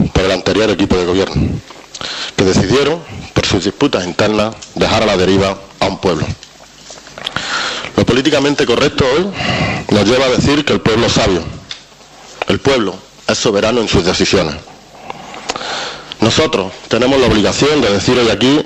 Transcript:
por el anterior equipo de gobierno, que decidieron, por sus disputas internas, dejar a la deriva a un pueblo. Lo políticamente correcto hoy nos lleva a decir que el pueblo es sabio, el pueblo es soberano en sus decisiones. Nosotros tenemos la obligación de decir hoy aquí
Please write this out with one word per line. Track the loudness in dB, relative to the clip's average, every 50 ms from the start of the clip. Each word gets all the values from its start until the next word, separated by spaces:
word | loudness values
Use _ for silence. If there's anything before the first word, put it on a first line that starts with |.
| -2 0 2
por | 0 2
el | 2
anterior | 0 0 0 0 2 2 2 2
equipo | 2 0 2 0 2
de | 0 2
gobierno, | 0 2 0 0 0 0 -2 -2 -2 -2 -6 -10 -14 -20 -20 -20 -20 -16 -12 -12 -10 -10 -10 -10 -8 -2
que | 0 2
decidieron, | 2 4 2 2 2 2 2 2 0 -2 -4 -6 -14 -14 -14 -14 -6 -4
por | -2 -2
sus | 0 -2 0 0
disputas | -2 0 0 0 0 0 0 -2
internas, | -4 -2 0 0 2 2 0 0 -2 -4 -10 -16 -12 -4
dejar | -2 0 0 2 2 2
a |
la | 2 2 2
deriva | 2 4 4 4 2 0 -2 -4 -10 -20 -8 -4
a | -4
un | -4 -4 -2
pueblo. | 0 0 0 0 -2 -4 -6 -10 -12 -20 -20 -20 -20 -20 -20 -20 -20 -20 -20 -20 -20 -18 -18 -12 -12 -10 -8 -8 -6 -6 -6 -4 -4 -6 -6 -8 -10 -4 0 0
Lo | 2
políticamente | 2 2 2 2 2 2 2 2 2 2 0 2
correcto | 0 2 2 2 0 2 2 0 2 2
hoy | 2 0 -2 -4 -6 -6 -4 -2 -2 -2 -2 -4 -6 -2 0
nos | 2 2 4 4
lleva | 4 4 4
a | 2
decir | 2 2 2 2 2 2 2
que | 0 0
el | 0
pueblo | 2 0 2 2 2
es | 2 2
sabio, | 2 2 2 0 0 -2 -6 -12 -14 -16 -16 -18 -18 -18 -20 -20 -20 -20 -20 -20 -20 -20 -20 -10 -10 -4 -2
el | -2 0
pueblo | 2 2 2 2 0 -2 -4 -8 -14 -20 -20 -12 -4 -4
es | -2
soberano | 0 0 0 2 2 2 2 2 0 0
en | 2
sus | 0 0 2
decisiones. | 2 0 0 0 2 2 0 0 0 -4 -8 -14 -18 -20 -20 -20 -20 -20 -20 -16 -16 -16 -16 -16 -16 -16 -16 -10 -10 -8 -8 -6 -8 -8 -8 -8 -10 -12 -14 -14 -16 -6 -2
Nosotros | 0 2 2 2 2 2 2 -2 -2 -4 -8 -14 -6 -2
tenemos | 0 0 2 2 4 4
la | 4
obligación | 4 4 2 2 0 2 2 2 2 2 2 2
de | 2 0
decir | 0 2 2 2 2
hoy | 2 2
aquí | 2 2 2 2 2 2 0